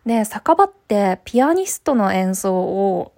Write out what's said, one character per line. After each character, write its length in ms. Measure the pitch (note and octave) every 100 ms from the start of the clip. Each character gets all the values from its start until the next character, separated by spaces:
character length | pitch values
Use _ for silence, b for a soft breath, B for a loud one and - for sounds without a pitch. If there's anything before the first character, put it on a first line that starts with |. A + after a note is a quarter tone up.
で、 220 | A3+ A#3 G#3+
酒 300 | - - E4+
場 80 |
っ 80 | G4
て 460 | - - G#3 G3 F#3
ピ 200 | - A#3+
ア 100 | C#4
ニ 140 | F4+ F#4+
ス 140 | -
ト 120 | -
の 180 | B3+ G3
演 220 | F#3+ F#3
奏 220 | F#3+ F#3+ F#3
を 580 | F#3 G3 G3 F3+ -